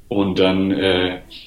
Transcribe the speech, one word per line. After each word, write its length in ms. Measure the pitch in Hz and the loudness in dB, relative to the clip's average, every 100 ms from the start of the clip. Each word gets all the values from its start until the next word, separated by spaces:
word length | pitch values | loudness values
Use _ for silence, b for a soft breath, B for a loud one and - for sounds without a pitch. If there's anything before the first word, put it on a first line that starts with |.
| - | -4
Und 300 | 101 98 92 | -2 0 2
dann, 320 | 92 95 95 | 2 2 0
äh, 480 | 92 95 92 92 92 - B | 0 0 0 0 -4 -12 B